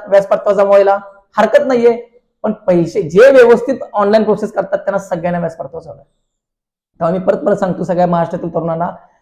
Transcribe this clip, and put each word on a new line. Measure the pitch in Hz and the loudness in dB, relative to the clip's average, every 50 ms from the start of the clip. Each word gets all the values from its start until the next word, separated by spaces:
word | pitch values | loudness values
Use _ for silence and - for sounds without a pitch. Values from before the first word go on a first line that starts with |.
| - - | -2 0
व्याज | 190 196 - | 0 0 2
परतावा | - 214 220 - 214 202 | 2 -2 -2 0 0 0
जमवायला, | 196 202 196 202 202 190 190 196 202 - - - _ _ _ _ 214 | 2 2 4 4 4 4 4 2 -2 -4 -10 -20 _ _ _ _ -2
हरकत | 214 - - - 240 | 0 2 2 2 2
नाहीये, | 254 262 240 233 240 233 233 - - _ _ _ _ _ _ - | 2 0 2 2 2 0 0 -4 -14 _ _ _ _ _ _ -8
पण | 214 | -6
पैसे | 208 - _ 190 180 175 165 151 - 214 | -6 -4 _ 0 0 0 0 -2 -4 -6
जे | 180 147 165 196 247 277 | -6 0 4 6 6 8
व्यवस्थित | 269 254 240 233 233 226 - 277 262 - - - - | 8 8 6 6 4 4 2 -2 -6 -6 -8 -8 -4
ऑनलाईन | 208 202 202 214 220 214 | -2 0 2 2 2 2
प्रोसेस | 214 202 196 220 202 | 0 -2 -2 -4 -6
करतात | - 302 220 - - - | -4 -6 -6 -4 -4 -6
त्यांना | - 202 196 196 | -4 -4 -6 -6
सगळ्यांना | 185 - 190 165 160 175 175 175 | -6 -6 -8 -6 -4 -4 -4 -4
व्याज | 170 165 160 | -4 -6 -8
परतावा | - - - 165 160 | -10 -14 -14 -16 -16
चालू | 156 117 113 - | -18 -18 -20 -20
आहे. | _ _ _ _ _ _ _ _ _ _ _ _ _ _ _ _ _ _ _ - | _ _ _ _ _ _ _ _ _ _ _ _ _ _ _ _ _ _ _ -6
तेव्हा | 165 165 | -4 -4
मी | 185 185 | -2 -2
परत | 180 190 208 - | -2 -2 -2 -2
परत | - 208 202 | 0 -2 -2
सांगतो | 196 196 185 170 - 180 | 0 -2 -4 -4 -4 -6
सगळ्या | 165 180 170 180 175 | -4 -2 0 0 0
महाराष्ट्रातील | 175 170 165 165 - 170 - 170 | 0 -2 -2 -4 -6 -8 -8 -8
तरुणांना, | 170 170 160 165 165 165 170 185 - - - _ _ _ | -6 -6 -6 -6 -6 -6 -6 -8 -8 -12 -18 _ _ _